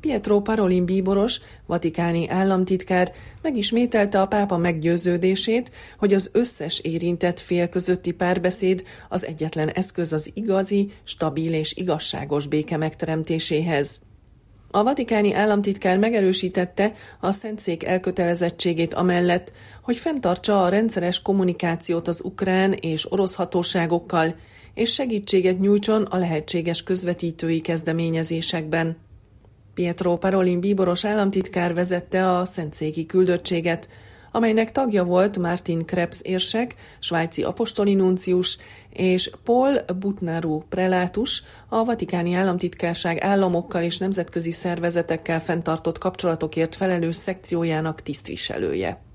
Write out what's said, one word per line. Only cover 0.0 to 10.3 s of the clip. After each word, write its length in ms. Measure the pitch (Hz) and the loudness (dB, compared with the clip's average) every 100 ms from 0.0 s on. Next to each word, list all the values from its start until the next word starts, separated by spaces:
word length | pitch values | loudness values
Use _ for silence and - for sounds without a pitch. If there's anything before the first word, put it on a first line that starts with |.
Pietro 400 | 320 240 202 208 | -2 -2 2 2
Parolin 440 | 208 220 196 180 | 2 2 4 2
bíboros, 560 | 175 190 190 196 214 - - - - | 2 0 2 2 2 -2 -8 -20 -4
vatikáni 640 | 170 165 160 170 170 170 | -2 -2 -2 0 0 0
államtitkár 840 | 185 190 185 185 185 - 180 180 - - - | 0 2 2 2 0 0 2 2 -2 -20 -8
megismételte 760 | 320 254 202 226 240 233 208 202 | -4 -2 0 2 2 2 2 2
a 60 | 190 | 2
pápa 300 | 214 202 180 | 2 2 2
meggyőződését, 1120 | 175 165 160 170 175 175 185 190 - 226 247 - - - | 0 0 0 2 2 2 2 0 0 0 -2 -12 -20 -2
hogy 160 | 208 | 2
az 160 | 196 190 | 2 2
összes 460 | - 247 - 156 - | 2 2 0 -4 -4
érintett 640 | - 165 175 170 180 175 | -4 -4 -2 0 0 -2
fél 280 | - 175 175 | -2 0 0
közötti 440 | 180 175 180 180 | 0 0 0 -2
párbeszéd 680 | 170 180 180 175 185 185 185 - - - | -2 0 2 2 2 2 0 -2 -20 -6
az 180 | 185 - | -4 -4
egyetlen 420 | 160 156 160 156 | -4 -6 -2 -2
eszköz 440 | - 185 - 165 | 0 -2 -2 -2
az 180 | 156 151 | -2 -4